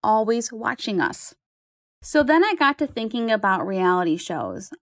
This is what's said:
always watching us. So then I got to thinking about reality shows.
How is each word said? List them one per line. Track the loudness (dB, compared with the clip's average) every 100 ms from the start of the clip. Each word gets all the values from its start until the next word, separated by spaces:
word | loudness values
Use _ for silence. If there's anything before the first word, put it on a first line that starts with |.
always | 2 2 2 0 -2
watching | -6 -8 -6 -4 -2
us. | -2 -4 -12 -20 _ _ _ _ _ _
So | -2 2
then | 4 4
I | 4 2
got | 2 2
to | -4
thinking | -4 -6 -4 0
about | 0 2 0 -2
reality | 0 2 2 2 -2
shows. | -4 -6 -6 -8 -12 -6